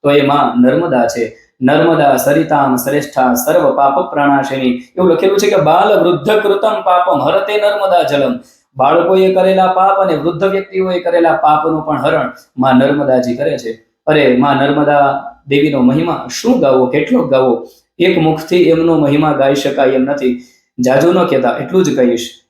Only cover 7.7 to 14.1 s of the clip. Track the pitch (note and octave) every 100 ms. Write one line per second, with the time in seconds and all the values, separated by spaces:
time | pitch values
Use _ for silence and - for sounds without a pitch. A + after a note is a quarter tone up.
7.7 | G3+ G3 F3 C#3+ C#3+ C3 A#2+ - _ _
8.7 | B2+ C3+ E3+ F3 F#3+ F#3+ F#3 F#3 F#3+ F#3
9.7 | F#3 G3 G3 F#3+ D#3 D#3 E3 G3 G3 G3
10.7 | F#3+ F#3 F3+ F3 E3+ E3 D#3 D3+ D#3 D#3+
11.7 | D#3+ D3+ C#3+ C#3 D#3+ B2+ - _ - C3
12.7 | B2+ C#3 C#3+ C3 B2+ B2 A#2+ C#3+ C3+ A#2
13.7 | A2 _ _ -